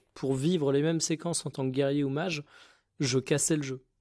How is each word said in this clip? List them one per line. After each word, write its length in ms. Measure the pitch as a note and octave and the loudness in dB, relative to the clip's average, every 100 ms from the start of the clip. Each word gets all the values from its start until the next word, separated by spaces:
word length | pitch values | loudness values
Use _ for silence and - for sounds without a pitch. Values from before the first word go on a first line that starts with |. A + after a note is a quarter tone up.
| _ | _
pour 220 | - C3+ C3+ | -6 -2 0
vivre 380 | D3+ F3+ C#3 | 2 2 2
les 80 | C#3 | 2
mêmes 180 | D#3 E3 | 2 0
séquences 460 | - D#3 E3+ D#3+ C#3+ | 0 -2 -2 -4 -4
en 60 | |
tant 120 | - | -4
que 80 | C3 | -2
guerrier 320 | C3 C#3 C#3+ | 0 2 2
ou 60 | C#3 | 0
mage, 340 | C#3 F#3 D3+ C#3+ - - _ _ - | 0 -2 -4 -8 -20 -20 _ _ -4
je 180 | C#3 C3 | 0 0
cassais 380 | - D3 - D#3 | 0 0 2 0
le 80 | |
jeu. 180 | C3+ C3 - _ | -2 -8 -12 _